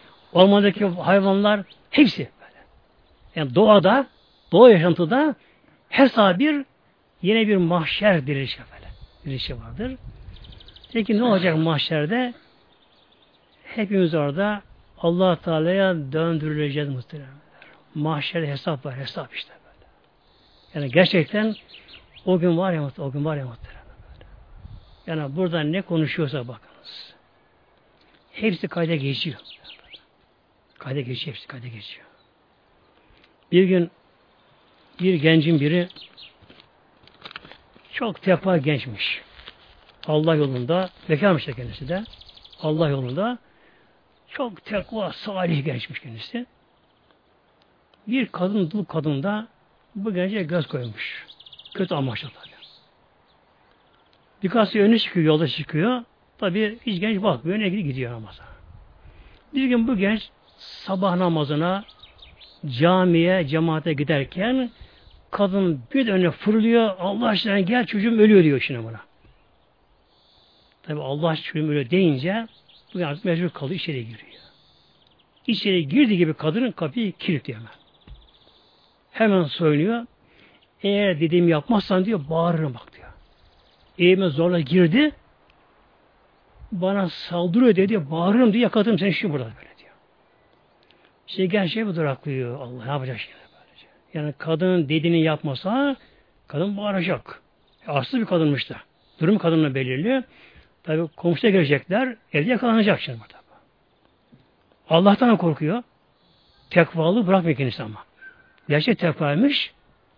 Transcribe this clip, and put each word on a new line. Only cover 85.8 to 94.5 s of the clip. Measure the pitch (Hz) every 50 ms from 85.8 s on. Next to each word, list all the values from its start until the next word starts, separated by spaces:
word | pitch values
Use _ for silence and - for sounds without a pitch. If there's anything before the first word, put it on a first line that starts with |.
| _ _ _ _ _ _ _ _ _ _ _ _ _ _ _ - - -
"Bana | - 180 175 190 196 202 190 170
saldırıyor," | - - - - 180 175 175 180 170 233 262 247 208
dedi, | 175 190 196 226 202 151 135
"bağırırım," | 160 160 170 185 202 240 254 226 190
diye | 233 240
"Yakaladım | 208 - 220 202 220 226 165
seni | 180 202 175
şimdi | - - 202 147
burada," | 143 123
böyle | 113 104 - - - - _
diyor. | - - _ _ _ _ _ _ _ _ _ _ _ _ _ _ _ _ _ _ _ _ _ _ _ _ _ _ _ -
İşte | - - 190
genç | 185 175 214 196 165 -
şey | 220 226 208
bu | 180
duraklıyor. | 160 160 143 135 - - 147 139 131 127 120 120 147
Allah | 139 120 123 127 113
ne | 123
yapacak | 139 143 131 127 127 107
şimdi | - - - - - _ _
böylece? | _ _ _ _ - - _ _ _ _ _ -
Yani | 160 147 147 139 -
kadının | - 160